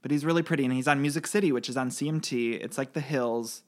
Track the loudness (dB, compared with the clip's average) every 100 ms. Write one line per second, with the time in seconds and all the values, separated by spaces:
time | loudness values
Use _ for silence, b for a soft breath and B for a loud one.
0 | 0 0 2 2 2 2 2 2 2 4
1 | 2 0 0 2 2 2 0 -2 -2 -2
2 | -2 -2 -2 -2 0 -2 -6 -6 -4 -4
3 | -2 0 0 -2 -4 -10